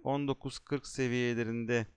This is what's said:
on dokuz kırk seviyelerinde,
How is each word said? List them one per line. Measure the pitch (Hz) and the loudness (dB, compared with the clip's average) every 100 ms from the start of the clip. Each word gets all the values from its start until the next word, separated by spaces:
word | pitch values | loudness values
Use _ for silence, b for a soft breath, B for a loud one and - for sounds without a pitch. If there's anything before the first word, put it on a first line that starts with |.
on | 131 139 143 | -2 0 0
dokuz | 135 135 - | -2 -6 -10
kırk | - 139 - | -4 -4 -4
seviyelerinde, | - 127 123 120 117 113 117 117 120 110 | -2 2 2 2 2 0 -2 2 2 0